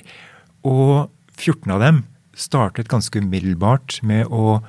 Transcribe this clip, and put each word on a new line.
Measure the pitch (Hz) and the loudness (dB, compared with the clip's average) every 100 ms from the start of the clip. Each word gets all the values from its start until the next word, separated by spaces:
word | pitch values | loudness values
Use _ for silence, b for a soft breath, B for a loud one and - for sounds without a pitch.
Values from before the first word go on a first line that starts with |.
| B B B B B _ | B B B B B _
og | 135 131 135 143 143 _ _ - | -2 2 2 2 -2 _ _ -4
fjorten | - 156 101 95 | -2 -2 -2 0
av | |
dem | 131 151 - _ _ | 4 2 0 _ _
startet | - - 143 101 - 113 | -16 -4 0 0 -2 -4
ganske | 123 - 110 | -4 -2 -4
umiddelbart | 98 95 92 85 101 135 - - | -2 -2 -2 0 2 0 -2 -6
med | 110 107 117 | -2 0 0
å | 117 110 107 | 0 2 0